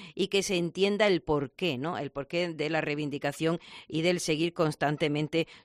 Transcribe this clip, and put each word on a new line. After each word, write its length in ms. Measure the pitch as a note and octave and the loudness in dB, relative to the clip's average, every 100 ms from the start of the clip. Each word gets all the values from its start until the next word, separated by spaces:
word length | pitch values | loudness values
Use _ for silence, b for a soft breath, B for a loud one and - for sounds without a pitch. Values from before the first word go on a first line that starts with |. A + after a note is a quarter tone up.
| F3 - | -10 -4
y 140 | F#3+ | 0
que 140 | G3 | 0
se 120 | F#3+ F3+ | 2 0
entienda 500 | E3+ F3 G3 G#3 G#3 | 0 2 2 4 4
el 120 | F3 | 2
porqué, 580 | - D3 C#3 - F3 B2 | 2 0 0 -4 -2 -2
¿no? 200 | D#3 G#2+ | -2 -4
El 120 | C#3 | -6
porqué 440 | C#3 C3+ E3+ F3 | -8 -6 -2 -2
de 160 | D#3 D3+ | -2 -2
la 100 | D#3+ | -2
reivindicación 800 | D3+ D3 D3 C#3 C#3+ - D#3+ E3+ B B B | -2 -2 -4 -2 -4 -2 0 -2 B B B
y 120 | D#3 | 0
del 200 | E3+ F3+ | 2 2
seguir 320 | - D#3 E3+ | 0 0 0
constantemente 960 | - D#3 - D3 D3+ D#3 D3 D#3 E3 D#3+ B | 2 0 2 0 2 0 0 0 0 -2 B